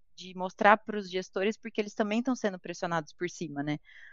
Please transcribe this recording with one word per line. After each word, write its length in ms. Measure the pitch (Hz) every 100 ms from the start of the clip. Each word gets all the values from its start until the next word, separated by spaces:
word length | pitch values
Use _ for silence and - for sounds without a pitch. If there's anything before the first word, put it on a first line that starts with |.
| - -
de 180 | 180 185
mostrar 400 | 185 - 208 -
pros 300 | - 208 185
gestores 440 | 185 185 202 196 220
porque 240 | 226 -
eles 140 | 208
também 300 | - 208 220
tão 120 | 254 247
sendo 220 | 214 185
pressionados 540 | 175 175 175 170 151
por 160 | - 175
cima, 320 | - 160 143
né? 160 | 147 147 - - -